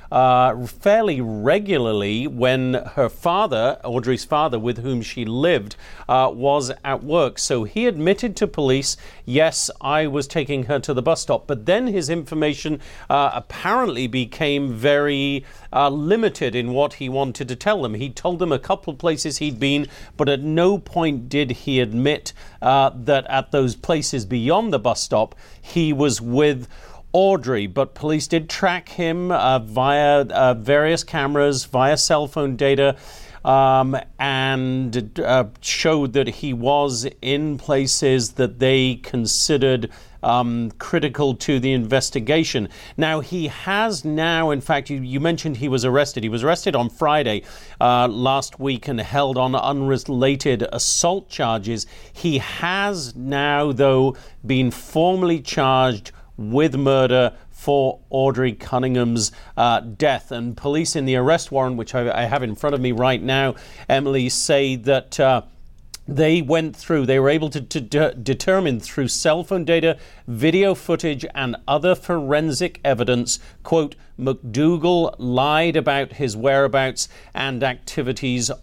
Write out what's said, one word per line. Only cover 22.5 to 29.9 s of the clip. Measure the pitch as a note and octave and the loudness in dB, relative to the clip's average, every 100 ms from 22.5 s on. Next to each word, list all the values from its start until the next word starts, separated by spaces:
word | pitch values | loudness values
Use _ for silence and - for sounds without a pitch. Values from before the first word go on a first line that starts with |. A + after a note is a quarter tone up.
| - | -2
uh, | B2 C3+ C3+ | 2 4 2
that | B2+ A#2 C3+ - | 0 0 0 0
at | C3+ - | -4 0
those | C#3+ B2+ - | 0 0 -2
places | - D#3+ - C3+ | -2 -2 0 -4
beyond | G2 A#2+ A#2+ F#3 A3+ | -4 -2 2 2 2
the | C3 | 0
bus | A#2+ B2 | 0 -2
stop, | - G#2+ A2 - - - | 0 0 0 -4 -20 -20
he | - E3+ D#3 | -6 0 0
was | C#3 C#3+ G#2+ A#2 | 2 2 0 -2
with | C3 D3+ C3 A#2+ - - - - | 2 2 2 -6 -18 -18 -20 -2
Audrey, | F3+ G3 F#3 A#2+ A#2 G2+ | 2 4 2 0 -2 -2
but | G2 C3+ | -2 -2
police | - D3+ D#3 - | -2 -2 -2 0
did | E3+ D#3+ | -2 -2
track | - F#3+ F3 - | -2 0 0 -6
him, | - E3 E3+ F3+ | -4 -2 -2 0
uh, | D#3+ B2 C3 | 2 2 2
via, | A2 A2+ C3+ | 0 0 2